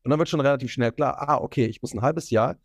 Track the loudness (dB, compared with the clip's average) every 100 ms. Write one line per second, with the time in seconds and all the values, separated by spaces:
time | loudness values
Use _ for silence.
0 | 0 0 0 2 2 2 -2 -2 -2 0
1 | -2 -2 0 0 0 0 -2 -2 -10 -2
2 | -2 -2 0 0 0 -2